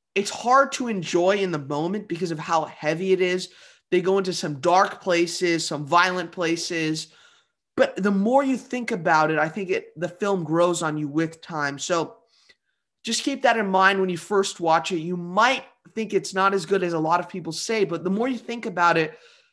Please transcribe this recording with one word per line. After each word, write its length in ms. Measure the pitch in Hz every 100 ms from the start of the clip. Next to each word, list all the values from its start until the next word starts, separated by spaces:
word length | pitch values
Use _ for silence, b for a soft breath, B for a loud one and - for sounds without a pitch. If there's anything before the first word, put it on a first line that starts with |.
| _ -
it's 140 | 202
hard 420 | - 233 262 269
to 160 | - 247
enjoy 480 | 202 160 175 180 202
in 160 | 190
the 60 | 156
moment 480 | 135 147 170 208 -
because 240 | 165 175
of 80 | 156
how 240 | 156 165
heavy 480 | 147 - 151 165 190
it 80 | 180
is. 300 | 180 185 185 B B B _
They 80 | 180
go 180 | 175 196
into 140 | 185
some 260 | 170 165 143
dark 420 | 170 180 196 -
places, 640 | 196 170 170 - 180 165
some 220 | - 147 143
violent 460 | 170 180 180 170
places. 760 | 185 165 170 - 170 156 156 - b b b b _ _ -
But 180 | -
the 160 | - 196
more 320 | 196 208 269
you 140 | 269 262
think 340 | - 254 226
about 400 | 220 165 156 156
it, 80 | 156
I 100 | 160
think 220 | 208 185
it, 220 | 143 - -
the 120 | 165
film 340 | - 202 196
grows 400 | 151 165 175 170
on 160 | 165 151
you 80 | 151
with 340 | 151 165 160
time. 380 | - 160 143 139
So 380 | - 170 156 - _ b b b b b _ _
just 200 | - 226
keep 180 | - 269
that 140 | 254 226
in 100 | 202
mind 320 | 190 190 196
when 120 | 190
you 80 | 170
first 420 | - 202 196 -
watch 320 | 165 165 165
it. 60 | 175
You 180 | 165 180
might 480 | 175 185 240 262 - _ _
think 180 | - 220
it's 220 | 196 -
not 180 | 190 196
as 140 | 196 160
good 160 | 190
as 100 | 180
a 60 | 165
lot 200 | 156 175
of 120 | 175
people 200 | 190 165
say, 360 | 160 - 220 180
but 180 | 165
the 60 | 175
more 180 | 196 254
you 80 | 240
think 300 | - 233 233
about 320 | 180 170 165
it, 200 | 156 B B B B